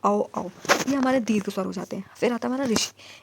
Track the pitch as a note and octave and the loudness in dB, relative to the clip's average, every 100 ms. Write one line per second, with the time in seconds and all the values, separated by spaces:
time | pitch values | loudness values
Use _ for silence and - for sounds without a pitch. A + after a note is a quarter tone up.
0 | G3+ G#3 - - F3+ - - - - C#4 | 2 2 0 -4 -8 -4 0 0 2 2
1 | C4 C4 G#3+ G#3+ G3 G3 F#3 F3+ - - | 4 2 2 0 0 -4 -4 -6 -6 -8
2 | G3 - G#3+ A#3+ A#3+ B3+ C#4 G#3+ - - | -10 -2 0 0 -2 -2 2 2 0 -6
3 | - - | -20 -20